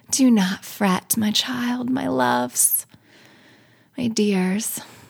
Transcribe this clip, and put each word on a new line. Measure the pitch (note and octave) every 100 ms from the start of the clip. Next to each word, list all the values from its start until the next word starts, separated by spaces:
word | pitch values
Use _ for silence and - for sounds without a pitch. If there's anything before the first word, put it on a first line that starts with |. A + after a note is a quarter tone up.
| -
do | - B3+
not | A3 F#3 G3+
fret, | - - G3+ F3+ - A3+
my | G#3+
child, | - - B3 A#3+ B3 B3
my | B3+ B3+
loves, | F3+ B2 B2 B2 - - - - - _ - - - - - _ _ _ -
my | A#3+
dears. | A3 G#3 F#3+ F#3 G3+ - - - - -